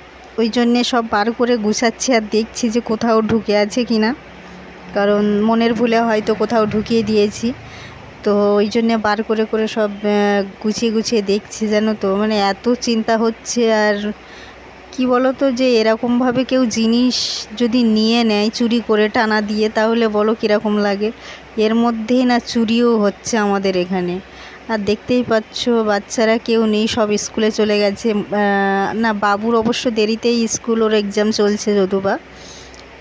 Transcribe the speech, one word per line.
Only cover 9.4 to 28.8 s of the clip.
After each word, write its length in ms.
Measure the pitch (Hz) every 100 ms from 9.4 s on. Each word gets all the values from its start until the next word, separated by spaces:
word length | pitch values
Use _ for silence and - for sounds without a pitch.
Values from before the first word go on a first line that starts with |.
| 220
করে 220 | 220 220
সব, 220 | 233 208
আহ, 520 | 202 208 208 202 202 196 -
গুছিয়ে 280 | 214 208 233
গুছিয়ে 300 | 220 208 233
দেখছি, 460 | 196 202 - - 214
জানো 280 | 214 214 214
তো। 140 | 196 196
মানে, 240 | 214 214
এত 300 | 196 196 240 247
চিন্তা 360 | 247 226 220 226
হচ্ছে। 560 | 226 226 - 240 226
আর 380 | 214 214 208 208 - - - - - - - -
কি 140 | - 254
বলো 280 | 247 262
তো, 180 | 262 277
যে 280 | 240 254 233
এরকমভাবে 640 | 220 220 240 240 254 240
কেউ 220 | 254 262 247
জিনিস 840 | 226 226 233 254 - - - - 214
যদি 260 | 240 247
নিয়ে 400 | 226 214 220 233
নেয় 260 | 226 208 214
চুরি 320 | - 233 240 220
করে 220 | 214 214
টানা 320 | 247 220 214
দিয়ে, 280 | 208 214 214
তাহলে 380 | 226 220 233 226
বলো 280 | 208 214 220
কীরকম 360 | 214 208 220 208
লাগে। 340 | 202 202 214 - - - - -
এর 180 | 214 226
মধ্যেই 500 | 233 226 214 254 247
না 140 | 240
চুরিও 580 | - 240 226 233 240 226
হচ্ছে 400 | 202 196 - 226
আমাদের 400 | 208 196 196 185
এখানে। 420 | 180 190 175 180 - - - - -
আর 80 | 220
দেখতেই 460 | 202 208 - 247
পাচ্ছ, 460 | 233 220 220 - 254
বাচ্চারা 680 | 233 214 202 - - 220 226
কেউ 280 | 233 226 220
নেই, 220 | 214 220
সব 280 | 240 208 208
স্কুলে 360 | - - 214
চলে 280 | 214 214 208
গেছে। 320 | 208 202 233
আহ, 840 | 208 165 202 202 196 196 196